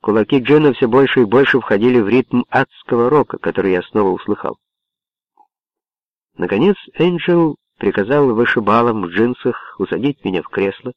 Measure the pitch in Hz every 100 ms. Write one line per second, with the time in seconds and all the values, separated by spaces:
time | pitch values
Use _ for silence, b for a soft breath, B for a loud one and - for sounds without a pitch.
0 | - 107 214 139 117 151 151 117 120 127
1 | 135 - 107 120 135 127 - 104 120 123
2 | 101 123 120 123 - 127 131 - - 120
3 | 120 147 - - 85 85 95 90 - 107
4 | 98 87 - 104 - - _ _ _ _
5 | _ _ _ _ _ _ _ _ _ _
6 | _ _ _ - 87 98 180 190 - -
7 | 170 175 175 170 160 - _ _ 101 98
8 | 101 143 139 110 117 - 101 113 120 110
9 | 87 90 120 123 127 - - - 95 87
10 | 135 139 - 90 - - 98 - 127